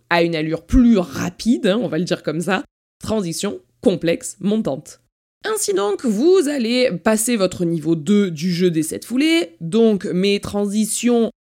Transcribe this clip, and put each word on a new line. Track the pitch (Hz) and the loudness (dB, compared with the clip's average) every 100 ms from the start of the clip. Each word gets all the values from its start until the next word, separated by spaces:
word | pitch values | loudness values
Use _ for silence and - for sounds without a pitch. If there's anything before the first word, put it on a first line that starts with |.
| - | 0
à | 170 | 2
une | 170 160 | 2 0
allure | 156 160 | -2 -6
plus | - 262 240 208 | 2 4 6 4
rapide, | 175 - 175 - 220 320 233 | 2 -4 -6 -4 -2 0 0
hein, | 214 | 0
on | 165 | -2
va | 156 | -2
le | |
dire | 175 165 | -2 -4
comme | - 156 | -4 -4
ça, | 170 196 - _ _ _ | -2 -4 -6 _ _ _
transition | - 214 175 165 202 190 - _ | -4 -4 -4 -4 -6 -8 -14 _
complexe | 226 180 165 - - - | 0 0 0 -2 -6 -6
montante. | 196 220 185 135 - - _ _ _ _ | -2 -2 -2 -6 -10 -20 _ _ _ _
Ainsi | 403 440 - | -6 -4 -2
donc, | 381 403 392 | 0 0 -2
vous | 254 202 320 381 285 | -2 2 4 4 2
allez | 294 226 247 247 | -2 0 0 0
passer | 175 226 214 - 233 | 0 0 0 0 0
votre | 185 - | 0 0
niveau | 170 165 151 | -2 -2 0
deux | 165 147 208 196 | 0 2 2 2
du | 156 180 | -2 -4
jeu | 175 185 | 0 0
des | 160 | 0
sept | 151 - | -2 -6
foulées, | - 247 311 330 339 - | -4 0 2 2 -2 -8
donc | 165 214 226 196 202 | -2 2 4 2 -2
mes | 180 202 202 | 0 0 0
transitions | - 202 202 214 214 - 240 233 226 - _ | -2 -4 -2 -2 -2 -2 0 2 0 -4 _